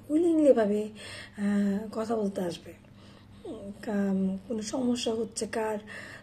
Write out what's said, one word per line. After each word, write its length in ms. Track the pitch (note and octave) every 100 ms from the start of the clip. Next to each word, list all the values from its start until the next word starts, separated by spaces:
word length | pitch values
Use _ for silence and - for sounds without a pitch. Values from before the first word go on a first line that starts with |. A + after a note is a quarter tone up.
| -
উইলিংলিভাবে, 800 | D4+ E4+ D#4+ D4 A#3 G#3 G#3 G#3+ - - - - -
আহ, 500 | G3+ G3+ G3+ G3 A3
কথা 240 | A3 A3 A3+
বলতে 240 | G3+ G3
আসবে। 320 | F3+ D#3 - - - - - - - -
উম, 280 | G4+ A3 G3+ G3+
কাম-, 540 | - G3+ G3 F#3+ F#3+ F#3+ -
কোনো 140 | A3
সমস্যা 500 | G#3+ C#4 B3 A#3+ B3
হচ্ছে 340 | A3+ A3 - A3
কার, 320 | A#3 A3 G#3+ - - - -